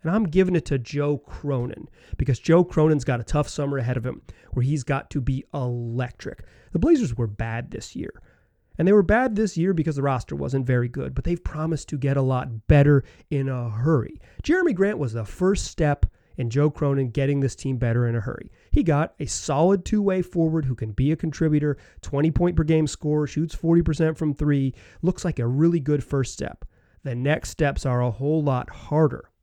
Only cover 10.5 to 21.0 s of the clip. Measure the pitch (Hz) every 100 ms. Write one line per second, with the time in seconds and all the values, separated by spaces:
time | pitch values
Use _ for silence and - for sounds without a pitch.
10.5 | 135 127 123 123 127 131 131 - 170 -
11.5 | 151 160 156 - 147 135 139 131 131 131
12.5 | 113 - 151 139 143 - - _ 143 135
13.5 | 127 120 110 135 151 - - - _ -
14.5 | 359 359 185 196 214 135 113 107 - 180
15.5 | 196 - - 151 143 - _ _ - 120
16.5 | 123 147 147 147 139 131 117 135 143 135
17.5 | - 131 131 120 117 120 117 101 - -
18.5 | _ _ - 185 147 165 _ 151 - -
19.5 | 139 170 196 180 214 202 190 180 180 165
20.5 | 160 139 120 110 104